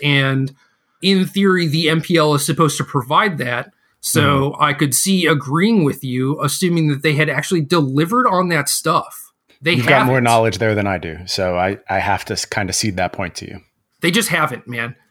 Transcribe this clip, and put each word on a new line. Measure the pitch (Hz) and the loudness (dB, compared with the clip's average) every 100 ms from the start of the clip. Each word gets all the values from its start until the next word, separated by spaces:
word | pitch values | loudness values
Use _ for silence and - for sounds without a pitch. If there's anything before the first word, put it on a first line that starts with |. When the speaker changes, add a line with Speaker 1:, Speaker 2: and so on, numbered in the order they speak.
Speaker 1:
And | 147 139 135 135 135 - _ _ _ _ | 0 2 2 0 -4 -8 _ _ _ _
in | 180 196 185 | 0 2 0
theory, | 196 196 185 165 | 0 2 2 2
the | 151 160 | 0 2
M | 160 | 0
P | - 165 | 2 2
L | 151 | 4
is | 143 143 | 2 0
supposed | 151 160 143 | 2 0 0
to | |
provide | 147 143 120 160 214 151 | -4 -4 0 0 0 -2
that. | 123 120 - _ _ _ | -6 -6 -8 _ _ _
So | - 156 143 139 139 | -2 2 2 2 0
Speaker 2:
Mm-hmm. | - | 0
Speaker 1:
I | 147 | 0
could | 143 147 | 2 0
see | 120 190 190 160 | 0 0 2 2
agreeing | 151 131 151 202 226 | 0 0 0 2 4
with | 147 104 | 2 0
you, | 127 123 131 151 | -4 -2 -2 -2
assuming | 147 - 185 170 156 | -2 0 0 2 2
that | 139 | 0
they | 160 | 0
had | 147 156 | 0 0
actually | 139 - 185 | -2 -2 -2
delivered | 143 175 139 135 170 240 247 | 0 0 2 0 0 2 2
on | 185 185 | 2 2
that | 160 139 | 0 -2
stuff. | - 160 170 - - - _ _ _ | -2 -2 -2 -4 -12 -20 _ _ _
They | 147 | -2
Speaker 2:
You've | 170 120 | 0 4
got | 135 131 | 4 4
more | 131 | 2
Speaker 1:
haven't. | |
Speaker 2:
knowledge | 120 117 113 92 | 4 4 2 0
there | 113 | 0
than | 107 101 | 0 0
I | 92 | -2
do. | 85 80 90 | -6 -10 -8
So | - 92 90 | -4 -2 0
I, | 92 101 - | -2 -2 -4
I | 95 | -2
have | 90 95 - | 0 -2 -4
to | |
s-, | 101 - | -8 -6
kinda | - 95 | -4 -4
cede | 92 110 92 | -4 -4 -2
that | 90 | -4
point | - 90 - | -4 -10 -10
to | - | -14
you. | 95 - _ _ _ | -16 -20 _ _ _
Speaker 1:
They | 170 | 0
just | 185 220 | 0 0
haven't, | 170 156 117 - | 0 -2 -4 -10
man. | 120 117 - _ | -8 -8 -12 _